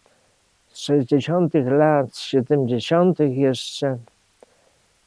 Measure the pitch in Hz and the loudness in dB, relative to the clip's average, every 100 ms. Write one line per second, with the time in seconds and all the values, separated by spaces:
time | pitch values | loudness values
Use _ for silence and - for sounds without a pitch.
0 | _ _ _ _ _ _ _ - - 147 | _ _ _ _ _ _ _ -12 0 0
1 | 123 147 131 175 170 160 127 139 151 147 | 2 0 0 0 0 0 0 2 4 2
2 | 123 - - 135 123 147 123 120 - 165 | 0 -6 -4 -2 0 0 0 -2 0 2
3 | 180 170 151 131 135 123 - - 143 127 | 2 2 0 0 0 0 -6 -6 -6 -6
4 | 113 _ _ _ _ _ _ _ _ _ | -10 _ _ _ _ _ _ _ _ _